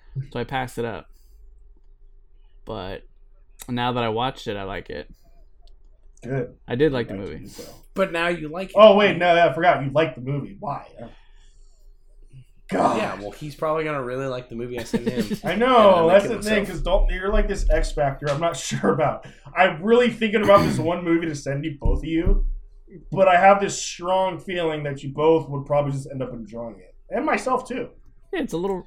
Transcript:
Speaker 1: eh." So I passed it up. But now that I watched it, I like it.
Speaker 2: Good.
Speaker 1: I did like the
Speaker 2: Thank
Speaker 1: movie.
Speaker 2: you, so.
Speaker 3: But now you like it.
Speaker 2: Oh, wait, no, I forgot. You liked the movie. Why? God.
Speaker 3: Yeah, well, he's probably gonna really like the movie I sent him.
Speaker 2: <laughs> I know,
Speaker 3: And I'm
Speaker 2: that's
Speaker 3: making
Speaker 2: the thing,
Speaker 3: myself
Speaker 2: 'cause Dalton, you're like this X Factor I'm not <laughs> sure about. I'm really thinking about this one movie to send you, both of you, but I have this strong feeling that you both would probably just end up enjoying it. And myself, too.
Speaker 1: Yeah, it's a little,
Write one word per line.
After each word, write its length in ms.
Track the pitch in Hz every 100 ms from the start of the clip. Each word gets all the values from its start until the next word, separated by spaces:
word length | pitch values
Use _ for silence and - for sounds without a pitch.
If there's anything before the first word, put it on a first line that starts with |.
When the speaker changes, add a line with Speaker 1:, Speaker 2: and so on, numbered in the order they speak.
| - 135
Speaker 1:
eh." 0 | 135
So 80 | 123
I 40 |
passed 320 | 113 131 127 -
it 60 |
up. 240 | 117 90 - - _ - - - - - - - - - - - - -
But 400 | - 104 92 92 - - - - - - -
now 240 | 123 123
that 120 | 123
I 40 | 113
watched 380 | 110 131 - 117
it, 100 | 101
I 80 |
like 260 | 95 87 -
it. 180 | 73 - - - - - - - - - _ - -
Speaker 2:
Good. 320 | 117 135 - - -
Speaker 1:
I 80 |
did 180 | 123 156
like 140 | 127 110
the 80 |
Speaker 2:
Thank 120 | 98 90
Speaker 1:
movie. 140 | 78
Speaker 2:
you, 60 | 104
so. 240 | - - - -
Speaker 3:
But 160 | - 180
now 160 | 165 175
you 220 | 170 151
like 220 | 170 190
it. 40 | 190
Speaker 2:
Oh, 200 | 214 196
wait, 200 | 202 165
no, 140 | 175 170
I 160 | 160
forgot. 320 | 160 180 135
You 60 | 139
liked 260 | 147 160 -
the 40 |
movie. 360 | 127 143 202 -
Why? 300 | 143 135 - - 113 - _ - - - - _ - - - - - 135 - _ -
God. 300 | - - 220
Speaker 3:
Yeah, 200 | 202 95
well, 120 | 101
he's 240 | - 151
probably 300 | - 156 160
gonna 180 | 156 143
really 240 | 123 127 135
like 240 | 127 -
the 40 |
movie 240 | 117 123 120
I 40 |
sent 260 | 117 - 117
him. 300 | 123 107 208
Speaker 2:
<laughs> 40 |
I 100 | 156
know, 120 | 196 254 240 202
Speaker 3:
And 100 | 175
I'm 60 | 165
Speaker 2:
that's 160 | 202
Speaker 3:
making 120 | 220 202
Speaker 2:
the 40 |
thing, 160 | 208 208
Speaker 3:
myself 100 | 196
Speaker 2:
'cause 140 | 160
Dalton, 340 | 175 202 208 185
you're 160 | 196
like 160 | 214 196
this 200 | 196 -
X 220 | 160 -
Factor 360 | 156 139 - 147
I'm 120 | 139
not 160 | 170 -
<laughs> 20 |
sure 340 | - - 196
about. 340 | 147 139 - - - - 170
I'm 260 | 185 156
really 280 | 202 240 240
thinking 320 | - 220 208
about 240 | 202 202 156
this 120 | 131
one 240 | 165 185
movie 240 | 170 170 165
to 60 |
send 300 | 143 135 143
you, 140 | 160 139
both 200 | - -
of 40 |
you, 400 | 143 165 185 - - - - - - 170 -
but 160 | 175 190
I 140 | 180
have 180 | 196 202
this 200 | 190 -
strong 560 | - - 175 190 185 170
feeling 440 | - 180 160 151
that 200 | 147 135
you 100 | 139
both 340 | 135 156 160 143
would 160 | 139
probably 280 | 139 147 139
just 160 | 135 -
end 120 | 135
up 120 | 120
enjoying 440 | 117 104 117 117 -
it. 140 | - - -
And 160 | 208
myself, 420 | 302 220 254 - -
too. 220 | 254 - - - - -
Speaker 1:
Yeah, 60 | 359
it's 100 | -
a 60 | 160
little, 280 | 196 180